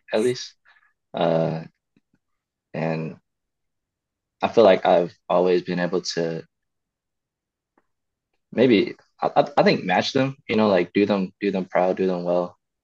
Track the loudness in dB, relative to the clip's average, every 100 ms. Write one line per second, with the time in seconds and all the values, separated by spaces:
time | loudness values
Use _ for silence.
0 | -6 -2 -2 -4 -10 _ _ _ _ _
1 | _ -4 0 0 0 -4 -10 _ _ _
2 | _ _ _ _ _ _ _ -6 -4 -4
3 | -8 -12 _ _ _ _ _ _ _ _
4 | _ _ _ -8 -4 4 4 4 4 2
5 | 0 -6 -2 0 2 0 0 -4 -2 -4
6 | -4 -4 -4 -6 -12 _ _ _ _ _
7 | _ _ _ _ _ _ _ _ _ _
8 | _ _ _ _ -8 0 4 4 2 -6
9 | -18 -6 -2 0 0 2 2 2 0 -2
10 | -2 -2 -4 -6 -4 0 2 2 0 0
11 | 0 0 -4 -6 -4 -4 -2 0 0 0
12 | -2 -2 -2 -2 -4 -10 _ _